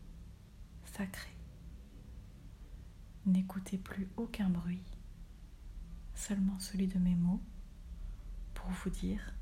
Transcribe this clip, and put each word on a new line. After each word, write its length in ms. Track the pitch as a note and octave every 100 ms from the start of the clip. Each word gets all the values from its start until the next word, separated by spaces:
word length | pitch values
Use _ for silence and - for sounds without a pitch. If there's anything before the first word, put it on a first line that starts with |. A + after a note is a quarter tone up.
| - - - - - - - -
sacrée. 520 | - - F#3+ - - - - - - - - - - - - - - - - - - - - - G3
N'écoutez 520 | F#3 F#3+ F#3+ F#3+ F#3+
plus 300 | - G3 F#3 -
aucun 320 | A3+ - F#3+
bruit, 360 | F3 E3+ F3+ - - - - - - - - - - - - -
seulement 460 | - - G3 F#3+ F#3+
celui 260 | - F#3 F#3
de 140 | F#3
mes 160 | F3+ F3
mots 260 | F3 G#3 - - - - - - - - - - -
pour 160 | - F#3
vous 200 | F3+ F#3+
dire 440 | - F#3 G3+ - -